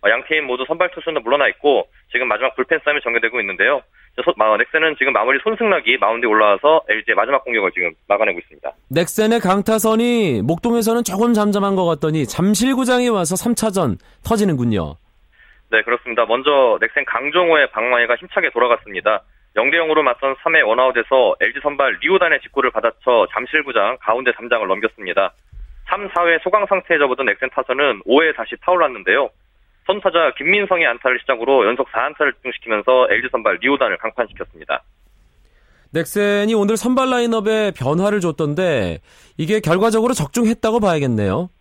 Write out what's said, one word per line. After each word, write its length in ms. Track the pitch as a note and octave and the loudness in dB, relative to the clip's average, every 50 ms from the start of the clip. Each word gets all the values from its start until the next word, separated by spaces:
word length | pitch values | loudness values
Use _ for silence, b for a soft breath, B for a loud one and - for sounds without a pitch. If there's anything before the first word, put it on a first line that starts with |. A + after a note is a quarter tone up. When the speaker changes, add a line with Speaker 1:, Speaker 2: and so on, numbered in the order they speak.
Speaker 1:
어, 80 | - G2+ | 2 2
양 140 | A2 A#2+ C3+ - | 0 0 0 -2
팀 180 | D#3 D#3 D3+ | -4 -2 -2
모두 200 | C3 B2 B2+ C3 - | -2 -4 -4 -4 -4
선발 220 | D#3+ E3 F3+ F3 | -2 -2 -2 -2
투수는 300 | F3 E3+ D3+ - D#3 D3 | -4 -8 -8 -6 -6 -4
물러나 260 | A#2 A2+ C3 D3 C#3 A#2 | -2 0 0 2 2 0
있고 380 | F#2+ _ - D3 C#3 A2 E2+ _ b b b b | 0 _ 0 2 2 2 0 _ b b b b
지금 160 | - B2 B2+ B2 | -4 -4 -2 -2
마지막 280 | G#2+ G#2+ B2 C3 - | -2 -2 -2 -4 -2
불펜 240 | - C3 - E3 D#3 - | -2 -2 -2 -2 -2 0
싸움이 180 | D3 D3 D3 - | -2 -2 -2 -2
전개되고 360 | A#2+ A#2 A#2 A2+ A2+ A2+ B2+ | -2 -2 0 -2 0 -2 -2
있는데요. 400 | G#2+ G2 F#2+ F2 G2 A#2 D3 C3+ - _ b b b b b | -4 -4 -2 0 0 0 0 0 -4 _ b b b b b
저 60 | - | -4
소-, 120 | B2+ - E3+ - | -2 -2 0 2
마-, 180 | A2 A2 G#2+ | 2 2 2
넥센은 400 | G#2 A2+ - - D#3+ D#3 D#3+ D3+ - | 2 0 -2 -2 0 0 0 0 0
지금 140 | C3 C3+ | -2 0
마무리 280 | B2+ G#2+ G#2+ A#2+ C#3 C#3 - | 2 0 0 0 0 0 0
손승락이 540 | A3 A3 - A#3 A3 F#3+ E3 - A2+ B2 B2+ | -4 -4 -2 0 0 0 0 0 0 0 0
마운드에 320 | - G2+ A2+ A#2 A#2+ A#2 | 2 0 0 0 0 2
올라와서 540 | G#2+ A2 G#2+ G#2 G2+ F#2+ - D3 D#3+ D#3+ - - | 2 4 4 4 4 4 4 4 4 4 2 0
엘지의 260 | G#2+ A2 G#2+ - A2 | -4 -4 -2 -2 0
마지막 280 | F#2+ G#2 A#2 C#3 C3 - | 0 0 0 0 -2 -2
공격을 280 | C3 A#2+ A2+ G2+ F#2 | -2 -4 0 0 -2
지금 200 | - - F2+ E2+ D#2+ _ _ _ | -2 -2 -4 -4 -6 _ _ _
막아내고 320 | G2+ G2+ A2 G#2 F#2 E2+ | 0 0 2 0 -2 -4
있습니다. 320 | - _ - C#2+ _ C2+ - _ _ _ | -8 _ -20 -14 _ -14 -14 _ _ _
Speaker 2:
넥센의 520 | B2+ D3+ F3+ E3+ - - G#3+ A3 A3+ A#3 | -2 -2 -2 -2 -2 0 0 2 2 0
강타선이 1000 | - F#3 F#3 G3+ G3 - A3 A3 - A3 A3 A3 A#3 A#3+ A#3+ A#3 A3 F3 C3 A2 F#2+ | 2 0 0 0 0 0 -2 0 2 0 2 2 2 2 2 2 0 0 0 0 0
목동에서는 600 | A#2+ E3 E3 - A#3+ A#3 A#3+ A3 A3 A3+ A#3+ A#3+ | -2 -2 -2 0 0 0 0 0 0 0 -2 -2
조금 300 | - F#3 F#3+ A3+ A#3+ A#3+ | -4 -2 0 0 2 2
잠잠한 420 | G#3+ G#3 G#3 G3+ G#3 G3 G3+ G3 | 2 2 2 0 0 0 0 0
것 100 | F#3+ F#3 | 0 0
같더니 400 | E3+ E3 D3 - D#3 D#3 D#3+ C#3+ | 0 0 0 -2 -2 0 -2 -2
잠실구장에 840 | A#2 - - E3 G3 G#3+ F3+ A3+ C4 C4+ B3 C4 A#3 B3+ B3 B3 B3 | -4 -2 0 0 2 2 2 2 0 0 0 0 0 2 2 2 0
와서 260 | A3+ G3+ F3 D3+ F3+ | 0 0 -2 -2 -4
삼 200 | F#3 - A#3 A#3+ | -4 -2 -2 -2
차전 420 | - - A3 F#3 G3 F3 C3 F#2+ - b b b b b | 0 -2 -2 0 0 0 -2 -2 -4 b b b b b
터지는군요. 720 | - A3+ A3 G#3 G3+ E3 C3 A#2+ A#2+ A2 G2 E2 D2 C#2+ - _ _ _ _ _ _ b b b b b b b _ | -2 0 0 2 0 0 0 0 0 0 -2 -2 -4 -8 -14 _ _ _ _ _ _ b b b b b b b _
Speaker 1:
네, 120 | - A2 | 0 0
그렇습니다. 440 | G#2+ - A#2+ A#2+ - B2 A#2 A2+ A#2 | 0 0 -2 -4 -4 -4 -2 -2 0
먼저 520 | G#2 A2+ B2 C3+ D3 D3 C#3 C3 A#2+ G#2+ F2+ | 2 0 0 2 2 2 4 4 4 4 2
넥센 240 | A2 A2+ - D3 C#3 | 0 -2 0 -2 -4
강정호의 680 | - - A#2+ C3 D3 D3+ F3 F3+ E3+ D#3+ D#3 C#3 B2 | -2 -4 -4 -4 -2 0 0 2 4 4 4 2 2
방망이가 440 | - G#2+ A2+ B2 B2+ A#2+ A#2 A2+ A#2+ | 0 -4 -2 0 2 2 2 2 0
힘차게 360 | A#2+ - F3+ - - F3 D3 | -2 -2 -6 -4 -2 -2 -2
돌아갔습니다. 720 | - A#2 A#2+ B2 A#2+ A2 - G#2+ G2+ F#2 F2 G#2 A2 G2 _ _ _ _ _ _ _ G#2 | 0 2 2 2 2 0 -2 -8 -10 -2 0 0 0 0 _ _ _ _ _ _ _ -2
영 140 | A2+ C3+ | 0 0
대 60 | D3+ E3+ | 2 0
영으로 260 | E3 D#3 D#3 D#3 D3+ | 0 0 0 2 2
맞선 320 | C3+ A#2+ - - C3+ C3+ - - | 0 0 0 -2 -4 -4 -2 -4
삼 120 | E3 D#3+ | 0 2
회 60 | D#3+ | 2
원아웃에서 720 | C#3+ G#2+ A2 A#2+ C3 C3 B2+ A#2+ A2+ - C3 C3 B2 G2+ F2+ - | 2 2 2 2 2 2 2 0 -2 2 2 4 4 4 2 0
엘지 180 | - G#2+ A#2+ C#3 C3 | -2 -4 -4 -4 -6
선발 340 | D3+ D3 C#3 C#3 C3 G#2+ F#2 | -6 -2 0 -2 -2 -2 -2
리우단의 380 | A#2 D3 F#3+ F#3+ F#3 E3 D#3 C3+ | -2 0 2 2 2 2 0 -2
직구를 300 | - - _ C#3 B2+ B2+ | -2 -4 _ 0 0 0
받아쳐 560 | - A2 A2 A#2 A2 _ - C3 B2 A#2 G2 F2 | 0 2 0 0 0 _ -2 2 2 4 2 2
잠실구장 680 | - A2 B2 B2+ - D#3 D3 C#3 B2 A2+ G2 G#2 B2+ B2+ | 0 -6 -6 -2 -4 -4 -2 0 -2 0 0 0 -2 -4
가운데 320 | - - A2 B2 C3 B2+ A2+ | -2 -2 -2 0 0 -2 -4
담장을 320 | - A2+ A#2+ A#2+ A#2 G#2+ F#2+ | -4 -4 -4 -2 -2 0 -2
넘겼습니다. 680 | F#2+ G2 G#2+ G#2+ _ - G#2 F#2 F2 - G2 F#2 _ _ _ _ - - - - - - - - | -2 -2 -2 -6 _ -6 -10 -4 -2 -2 -2 -2 _ _ _ _ -20 -20 -18 -18 -20 -20 -8 -6
삼, 180 | - G3 G3+ F#3+ - | -6 -6 -6 -4 -2
사 120 | F3 F3 E3+ | 0 0 2
회 100 | E3 D#3+ - | 0 0 -2
소강 220 | F#3 F3+ G#3+ G3+ F#3+ | 0 0 0 0 0
상태에 300 | G3+ F#3 - - E3+ D3+ | -2 -2 0 0 0 2
접어든 260 | D3 C3+ B2+ B2 C3+ | 2 0 0 -2 -2
넥센 240 | A#2+ G2+ - - C3 | -2 -2 -2 -4 -6
타선은 520 | - - C3 - B2+ C3 D3 C#3+ A#2 G2 F#2+ | -4 -6 -4 -4 -2 0 0 0 0 -2 -2
오 160 | F#2+ A#2+ C#3+ | 2 2 4
회 100 | E3 D#3+ D3 | 4 2 0
다시 220 | - A2+ - - - | -2 -8 -10 -10 -6
타올랐는데요. 680 | - - F3+ F3+ E3 C#3+ B2+ G#2+ F#2+ F#2 G2 B2+ C#3 A2+ _ _ _ _ _ _ _ _ _ _ _ - | -2 0 2 2 2 0 -2 -4 -2 0 2 2 0 -2 _ _ _ _ _ _ _ _ _ _ _ -4
선타자 460 | F#3+ G#3 - G3 D#3+ E3+ E3 C#3+ A#2+ - | -4 -2 -2 0 0 2 0 0 -2 -2
김민성의 480 | C#3 D#3+ F#3+ G#3 G3+ F#3+ F#3+ F3 E3 C3+ | -2 0 0 0 0 0 0 0 0 0
안타를 320 | A#2 A#2+ - C3 B2+ A#2+ | -2 0 0 -2 -2 -2
시작으로 440 | - - C3+ A#2 A2+ B2+ C#3 C3+ G#2+ G2 | 0 -2 -2 -2 0 2 4 4 4 2
연속 200 | A#2+ B2 C3+ - | 2 -2 -4 -4
사 100 | - A2 A#2+ | -2 -4 -4
안타를 280 | C#3+ D3+ - D3+ C#3 B2+ | -4 -2 -2 -2 -2 -2
집중시키면서 720 | _ _ C3 A#2 - - A#2 A2 G#2 G2+ - B2+ B2+ B2+ - | _ _ -12 -12 -12 -6 -4 -4 -2 2 2 4 4 4 4
엘지 160 | G2 A2 B2 B2+ | 2 0 -2 -2
선발 280 | - B2 A2 A2 F#2+ E2+ | 0 2 2 2 2 0
리우단을 360 | F#2+ B2+ C#3+ C3+ C3 A2+ F#2+ - | 0 -2 0 2 0 0 -2 -2
강판시켰습니다. 840 | - A2+ - - A#2+ G#2 - - F#2 - _ E2 D#2 _ D2 - _ _ _ _ _ _ _ _ _ _ _ _ _ _ _ _ _ _ _ _ _ _ - | -6 -8 -4 -4 -6 -6 -6 -14 -14 -14 _ -20 -8 _ -6 -6 _ _ _ _ _ _ _ _ _ _ _ _ _ _ _ _ _ _ _ _ _ _ -6
Speaker 2:
넥센이 640 | D#3 E3+ - - G#3 G3+ G3+ G3+ G3+ G3+ G#3+ A3+ | -6 -4 -4 -2 -2 0 0 0 0 0 0 2
오늘 200 | A3 G3+ G3+ A3+ | 2 2 2 0
선발 360 | A3 - A#3+ B3+ B3 C4 C4 | 0 0 0 0 2 2 0
라인업에 600 | C4 B3 A#3+ A#3+ A3+ A3+ G3+ G#3 A3 A3 G#3+ G3+ F#3 - | 0 0 0 0 -2 -2 0 0 0 0 0 -2 -4 -4
변화를 420 | B2+ B2+ D3+ E3+ F#3+ G#3 G#3 G#3 | -2 -2 0 0 0 0 0 0
줬던데 760 | F3 E3+ D3+ - E3 D3 D3 D3+ F#3 F3+ D#3 B2+ G2+ F2+ E2 D#2 b b b b b b b b | -2 -2 -2 -2 -2 -4 -2 -2 0 0 0 0 -2 -2 -4 -8 b b b b b b b b
이게 220 | D#3 D#3 G#3 A3 | -4 -2 -2 -2
결과적으로 540 | - D#3 E3 F#3 G3+ A3+ G#3+ A3 A3 A#3+ C4 | 0 0 0 2 2 2 2 2 0 0 0
적중했다고 640 | - D3+ C#3 - A#3+ A#3+ G#3+ A#3+ - - A3 A3 A#3+ | -2 -4 -4 -2 0 0 0 0 0 -2 0 0 2
봐야겠네요. 720 | G#3+ G3 E3+ D#3 C#3 C3 A#2+ G#2+ G#2 G2 F#2 B2+ F3+ F3+ _ _ | 2 2 0 0 0 0 0 0 0 0 0 -2 -4 -6 _ _